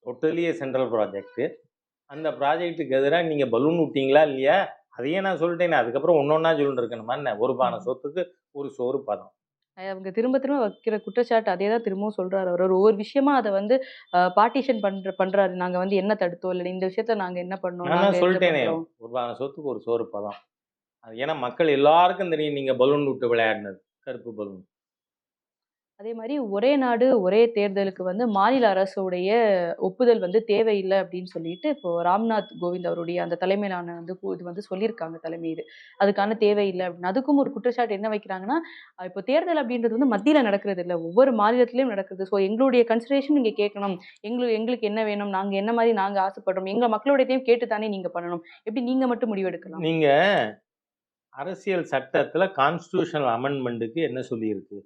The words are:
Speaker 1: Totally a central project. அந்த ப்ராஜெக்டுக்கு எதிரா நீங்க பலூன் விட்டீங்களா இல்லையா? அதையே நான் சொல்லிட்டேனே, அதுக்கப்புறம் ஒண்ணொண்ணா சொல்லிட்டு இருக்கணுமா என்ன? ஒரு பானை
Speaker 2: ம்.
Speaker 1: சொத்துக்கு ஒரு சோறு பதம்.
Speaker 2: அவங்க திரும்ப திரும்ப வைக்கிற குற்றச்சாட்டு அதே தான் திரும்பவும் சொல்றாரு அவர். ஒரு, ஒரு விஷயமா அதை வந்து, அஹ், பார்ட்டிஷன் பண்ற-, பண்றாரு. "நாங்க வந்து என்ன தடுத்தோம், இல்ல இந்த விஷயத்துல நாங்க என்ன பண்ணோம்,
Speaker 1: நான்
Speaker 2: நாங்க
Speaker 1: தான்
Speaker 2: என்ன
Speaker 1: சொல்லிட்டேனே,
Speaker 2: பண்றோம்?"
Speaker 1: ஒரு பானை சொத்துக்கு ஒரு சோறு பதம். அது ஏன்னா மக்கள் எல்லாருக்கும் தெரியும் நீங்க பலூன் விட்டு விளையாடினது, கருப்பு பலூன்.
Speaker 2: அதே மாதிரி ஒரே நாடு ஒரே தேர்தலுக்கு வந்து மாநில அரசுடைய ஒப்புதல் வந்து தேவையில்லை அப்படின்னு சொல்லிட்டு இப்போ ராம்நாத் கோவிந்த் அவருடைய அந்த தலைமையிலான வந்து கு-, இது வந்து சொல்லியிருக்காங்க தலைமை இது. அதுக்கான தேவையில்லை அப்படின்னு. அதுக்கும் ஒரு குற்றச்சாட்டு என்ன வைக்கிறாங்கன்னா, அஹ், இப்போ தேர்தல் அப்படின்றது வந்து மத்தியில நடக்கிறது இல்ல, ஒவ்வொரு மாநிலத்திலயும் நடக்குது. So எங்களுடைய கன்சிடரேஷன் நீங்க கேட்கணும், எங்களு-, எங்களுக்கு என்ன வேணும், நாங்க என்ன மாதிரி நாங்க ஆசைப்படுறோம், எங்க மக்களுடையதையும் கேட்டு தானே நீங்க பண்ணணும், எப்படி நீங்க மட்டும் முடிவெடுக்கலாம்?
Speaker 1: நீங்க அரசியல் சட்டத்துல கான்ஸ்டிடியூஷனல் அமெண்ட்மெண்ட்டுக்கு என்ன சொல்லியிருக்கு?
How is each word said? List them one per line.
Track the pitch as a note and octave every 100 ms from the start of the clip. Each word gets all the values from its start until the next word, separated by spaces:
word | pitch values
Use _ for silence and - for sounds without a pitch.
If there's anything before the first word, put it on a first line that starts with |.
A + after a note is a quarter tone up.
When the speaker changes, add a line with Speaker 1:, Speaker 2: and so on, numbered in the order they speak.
| -
Speaker 1:
Totally | B2 D#3+ E3 E3+
a |
central | D#3 C3+ C3 B2+
project. | A2+ G#2 G2 F#2+ - B2+ - _ _ _ _ _
அந்த | C#3+ D#3
ப்ராஜெக்டுக்கு | B2+ C#3 D#3+ F3 E3 C#3+
எதிரா | C3 C#3 E3 E3
நீங்க | D3+ C3+
பலூன் | A2+ C#3+ E3+
விட்டீங்களா | D3+ C#3 C3+ C#3
இல்லையா? | D#3 C3+ C3+ F3+ F3 - _
அதையே | - B2+ F3+
நான் | F#3+ F3
சொல்லிட்டேனே, | E3 E3+ F3
அதுக்கப்புறம் | D3+ A#2 B2+ D#3 E3
ஒண்ணொண்ணா | C#3 D#3 E3 D#3
சொல்லிட்டு | C#3+ C3
இருக்கணுமா | A#2 A#2 A2 C3+
என்ன? | C#3 G#2
ஒரு | A#2 B2
பானை | B2 A#2
Speaker 2:
ம். | F#2+
Speaker 1:
சொத்துக்கு | C3 D3 D#3+ F3 _ _
ஒரு | C#3+ C#3
சோறு | - B2 C#3
பதம். | - G2+ F#2 _ _ _ _ -
Speaker 2:
அவங்க | F#3+ F#3+ F#3+
திரும்ப | F#3 A#3+ C4
திரும்ப | C4+ C#4+ G#3+
வைக்கிற | - - G#3+
குற்றச்சாட்டு | G#3 G3+ A#3 A3+ A3
அதே | F3+ G3
தான் | A#3
திரும்பவும் | A3+ F#3+ G#3 G#3
சொல்றாரு | F#3 F#3+ F#3
அவர். | F3
ஒரு, | F#3 F#3
ஒரு | G#3 G3+
விஷயமா | G#3 C#4 C#4 C#4
அதை | G#3+
வந்து, | G3 G#3 C4 C4 - -
அஹ், | F3+ F3+ F3+
பார்ட்டிஷன் | A3 C4+ B3 A3+
பண்ற-, | G3+ G3 F#3+ F#3+
பண்றாரு. | F#3+ G3 F#3+
"நாங்க | F3+ F3+ F3+
வந்து | F#3+ G3
என்ன | F#3+ G#3
தடுத்தோம், | F3+ F3 F#3
இல்ல | F3+ F3+
இந்த | F#3 F#3
விஷயத்துல | F#3+ A3 A3
நாங்க | F#3 F3+
என்ன | F3 F#3+
பண்ணோம், | F#3 F3 F3
Speaker 1:
நான் |
Speaker 2:
நாங்க | F3
Speaker 1:
தான் | G3
Speaker 2:
என்ன | F3+
Speaker 1:
சொல்லிட்டேனே, | F3+ F#3 F3+ D#3
Speaker 2:
பண்றோம்?" | A#2+ - E3 _
Speaker 1:
ஒரு | A2+
பானை | B2 A#2+
சொத்துக்கு | A2+ C3+ C#3 D3
ஒரு | A2+
சோறு | G#2+ A#2 A2+
பதம். | G#2 G2+ G2+ _ _ _ _ _ _ A#2
அது | A2+
ஏன்னா | C#3 D#3
மக்கள் | B2 A#2+ E3
எல்லாருக்கும் | C#3 C#3+ E3 F3+ F#3 F#3
தெரியும் | D#3 D3+
நீங்க | C#3+ C3+
பலூன் | B2 B2+ D3 C#3+
விட்டு | C3 B2
விளையாடினது, | A#2 A2+ G#2+ G#2 F#2+ _ _
கருப்பு | - B2+ A#2
பலூன். | G#2+ G2+ F#2+ F2+ _ _ _ _ _ _ _ _ _ _ _ _ _
Speaker 2:
அதே | G#3
மாதிரி | A#3 A3+ C#4+
ஒரே | A3+ G3+ A#3+ C#4+
நாடு | C4 A#3 B3+ B3+
ஒரே | F#3 G3+ A#3
தேர்தலுக்கு | A3+ G3+ G3 G3 F#3+
வந்து | F#3 F#3 A#3+
மாநில | G3 G3+ C4 A#3
அரசுடைய | F#3+ F#3+ G3 F#3+ F3+ F#3 A3+ A3 F#3+ E3+ -
ஒப்புதல் | F#3+ F#3+ B3 A3+
வந்து | F3+ G#3
தேவையில்லை | A3+ G#3 A3 G#3 F#3+ F#3+
அப்படின்னு | F#3 F3+
சொல்லிட்டு | F3+ F3 E3 F3+ D4+
இப்போ | D4 F3+ E3+
ராம்நாத் | E3+ F#3+ A3+ A3 F#3 -
கோவிந்த் | F3 F3+ F3
அவருடைய | E3+ E3 F3
அந்த | F3 E3+
தலைமையிலான | F#3 G3 G3+ F3+ E3+
வந்து | E3+ E3+
கு-, | F#3 G3
இது | F#3
வந்து | F3 F3
சொல்லியிருக்காங்க | G#3 F#3 A3 - D#3+ E3
தலைமை | E3 E3+ E3
இது. | D#3+ - - - _
அதுக்கான | G3+ G3+ G3+ A3
தேவையில்லை | G#3+ G#3 G3+ F3+ F3+
அப்படின்னு. | F3 F3+
அதுக்கும் | F#3+ C4+ C#4+
ஒரு | C4+
குற்றச்சாட்டு | C#4 A#3+ A#3+ A#3
என்ன | G3+ G#3+
வைக்கிறாங்கன்னா, | G#3+ G3+ F#3+ F#3+ D4+ E4 - -
அஹ், | _
இப்போ | F#3 F3+
தேர்தல் | F#3+ C#4+ F4+ D#4+ B3
அப்படின்றது | B3 A3+ A3
வந்து | C4+
மத்தியில | G#3 G#3 D4+
நடக்கிறது | A#3 G3 G3+ F#3
இல்ல, | F3 F3
ஒவ்வொரு | E3 F3+ C4+
மாநிலத்திலயும் | A3+ G#3 B3 A#3+ A#3+ C4+
நடக்குது. | G3 F#3+ F#3 F#3+
So | G3+
எங்களுடைய | F#3+ A3 C4+ B3 A#3
கன்சிடரேஷன் | A3+ A#3 C#4 C#4 D4
நீங்க | A#3 G3+
கேட்கணும், | G#3 G3+ G3+ F3+ - -
எங்களு-, | G#3 A#3+ B3
எங்களுக்கு | A3 A3+ B3 G#3+
என்ன | G#3+
வேணும், | G#3+ G#3 G3+
நாங்க | F#3+ G3+ G3
என்ன | G#3
மாதிரி | A#3 A#3
நாங்க | A3+ G3 G3+
ஆசைப்படுறோம், | F#3+ - - F#3+ F#3+
எங்க | G#3 A#3+
மக்களுடையதையும் | G#3+ C4+ C#4 B3+ C4
கேட்டு | B3+ A#3 A#3
தானே | G#3+ G#3+
நீங்க | G3 F3+
பண்ணணும், | E3+ F3 F3 E3 -
எப்படி | - A3+
நீங்க | A#3+ C4 C4
மட்டும் | A#3 A#3+
முடிவெடுக்கலாம்? | G3+ F#3+ F3 - D#3+
Speaker 1:
நீங்க | D#3+ E3 D3+ C#3+ F#3 F#3+ A2+ G#2 _ _ _ _ _ _ _
அரசியல் | B2+ D3+ F3+ - F#3
சட்டத்துல | D#3 C#3 C3+ D#3 C#3 D#3+ F#3
கான்ஸ்டிடியூஷனல் | F#3+ C#3 E3+ - F3+ E3 E3 C3+
அமெண்ட்மெண்ட்டுக்கு | A#2 C3 C#3+ B2+ A#2+ A#2 D#3+
என்ன | D#3 C3
சொல்லியிருக்கு? | B2 A#2 A2 G2+ - G2+